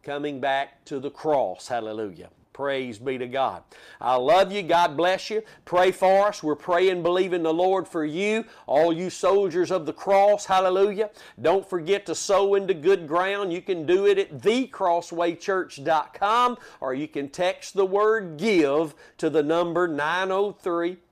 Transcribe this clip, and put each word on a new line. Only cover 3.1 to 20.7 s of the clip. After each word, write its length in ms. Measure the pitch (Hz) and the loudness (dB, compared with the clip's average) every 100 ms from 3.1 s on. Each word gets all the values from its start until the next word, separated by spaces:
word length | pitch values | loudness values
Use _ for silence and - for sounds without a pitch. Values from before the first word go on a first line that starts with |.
| 131 | -6
to 100 | 123 | -6
God. 360 | 131 127 90 _ - - - | -2 -4 -4 _ -20 -20 -8
I 160 | 120 127 | -2 0
love 340 | 127 180 190 | 4 4 4
you. 140 | 202 | -2
God 320 | 160 165 175 143 | 0 2 2 0
bless 340 | 180 185 - | 0 0 -4
you. 140 | 214 220 - - | -6 -8 -20 -2
Pray 260 | 175 185 | 2 2
for 380 | 180 190 196 208 | 4 4 4 4
us. 120 | 202 | 0
We're 140 | 156 147 | -4 -4
praying, 480 | - 175 190 180 | 0 2 2 2
believing 400 | 170 180 190 175 | 0 0 0 0
the 100 | 160 | 0
Lord 320 | 160 185 190 165 | 2 2 0 -2
for 200 | 170 151 | -4 -4
you, 400 | 156 208 220 226 - - | -2 -2 -2 -4 -16 -2
all 280 | 135 170 | 2 2
you 160 | 165 180 | 0 -6
soldiers 640 | - 185 196 196 165 160 | -2 2 2 2 0 0
of 140 | 185 151 | -2 -4
the 60 | |
cross. 540 | 151 - 196 202 208 - | -8 2 4 6 2 2
Hallelujah. 640 | 185 185 185 202 196 208 - - - | 2 2 2 2 0 -6 -6 -20 -2
Don't 280 | 147 190 190 | 2 2 0
forget 360 | 180 156 196 185 | -6 -2 -2 -2
to 100 | 156 | -8
sow 400 | - 196 196 196 | 0 2 4 2
into 180 | 190 | 0
good 360 | 170 156 196 156 | 0 2 2 2
ground. 420 | 170 185 202 196 | -2 0 -2 -4
You 100 | 170 | -6
can 240 | 185 180 151 | -4 -4 0
do 200 | 185 202 | 2 4
it 120 | 196 | 2
at 240 | 196 139 | -2 -2
the 260 | 175 247 247 | 0 0 -2
crossway 680 | - 190 170 170 170 175 165 | -2 0 0 -2 -2 -2 -2
church 480 | - 190 - - | -4 -2 -4 -8
dot 300 | 139 156 - | -2 -2 -2
com, 440 | - 202 233 247 233 - - | -4 0 2 2 -2 -14 -10
or 140 | 131 | -6
you 160 | 131 151 | -6 -6
can 180 | 151 139 | -8 -8
text 460 | - 180 185 - | -2 -2 -4 -6
the 120 | 190 190 | -2 0
word 520 | 196 214 220 185 147 | 2 2 2 -2 -4
give 580 | 220 185 143 147 160 - - _ | 2 4 4 2 -2 -8 -20 _
to 120 | 160 | 0
the 140 | 147 | 0
number 420 | 147 170 175 165 175 | 2 0 0 0 -2
nine 460 | 147 151 175 190 | -2 -2 -2 -2
oh 220 | 190 202 | -2 -2
three 460 | 190 190 | -4 -4